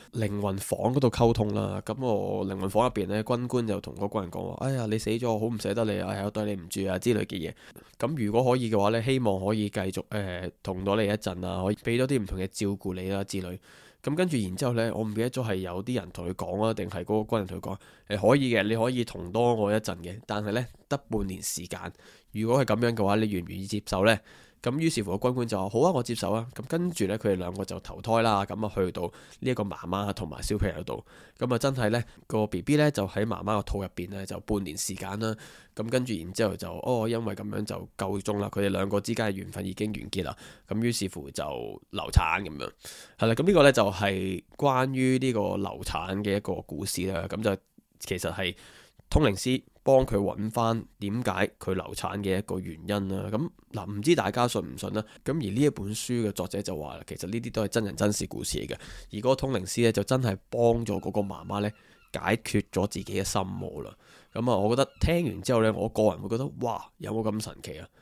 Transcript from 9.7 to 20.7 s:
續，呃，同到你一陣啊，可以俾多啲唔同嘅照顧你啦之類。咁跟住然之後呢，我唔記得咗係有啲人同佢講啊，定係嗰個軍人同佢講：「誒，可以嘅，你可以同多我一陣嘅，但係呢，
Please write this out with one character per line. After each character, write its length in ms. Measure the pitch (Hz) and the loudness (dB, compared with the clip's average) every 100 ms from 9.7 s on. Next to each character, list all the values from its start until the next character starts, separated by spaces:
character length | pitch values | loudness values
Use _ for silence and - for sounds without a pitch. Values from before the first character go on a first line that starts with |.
| 107 | -2
續， 220 | 95 - - | -2 -4 -4
呃， 420 | 107 98 87 92 - | -4 -4 -6 -8 -8
同 220 | - 92 98 | -6 -2 2
到 100 | 104 | 2
你 100 | 101 | 2
一 60 | |
陣 340 | 104 - 87 90 | 0 -2 -4 -4
啊， 160 | 90 92 | 0 0
可 60 | |
以 20 | 107 | 0
俾 220 | - 120 | 0 0
多 100 | 131 | 2
啲 140 | 139 | 0
唔 40 | 98 | 0
同 140 | 95 | -4
嘅 80 | 95 | -4
照 200 | - 101 | -2 -2
顧 260 | 98 98 | -2 -4
你 160 | 92 92 | -4 -2
啦 120 | 98 98 | -2 -2
之 160 | 98 | -6
類。 180 | 90 90 - - - _ | -6 -10 -14 -20 -20 _
咁 120 | - 151 | -4 0
跟 120 | 185 | 0
住 80 | 139 | 0
然 200 | 95 92 | -2 0
之 100 | 127 | 0
後 80 | |
呢， 180 | 117 113 98 | 0 0 0
我 80 | |
唔 100 | 110 | -2
記 80 | 104 | 0
得 80 | 120 | -2
咗 180 | 135 113 | -2 -2
係 80 | 95 | -2
有 260 | 92 90 | -2 -6
啲 120 | 117 123 | -2 -4
人 140 | 90 | -4
同 160 | - 87 | -6 -6
佢 60 | |
講 320 | 92 87 95 110 | -4 -4 0 0
啊， 80 | |
定 160 | 107 90 | 0 -4
係 140 | 87 | -6
嗰 200 | 90 107 | 0 0
個 140 | 107 117 | 2 -2
軍 0 | |
人 100 | 92 | -2
同 140 | 90 | -6
佢 80 | 92 | -8
講： 80 | 98 - - - 101 | -8 -12 -18 -6 2
「誒， 120 | 107 | 6
可 60 | 143 | 6
以 200 | 131 113 | 6 2
嘅， 80 | |
你 120 | 101 113 | 2 2
可 140 | 117 | 2
以 160 | 127 117 | 2 -2
同 260 | 98 87 | -4 -2
多 220 | 104 120 | 2 4
我 180 | 117 101 | 4 4
一 40 | 107 | 2
陣 200 | 110 87 | 0 -6
嘅， 220 | 87 101 - | -8 -10 -6
但 180 | 104 | -4
係 80 | 107 | 0
呢， 140 | 110 120 | -2 -2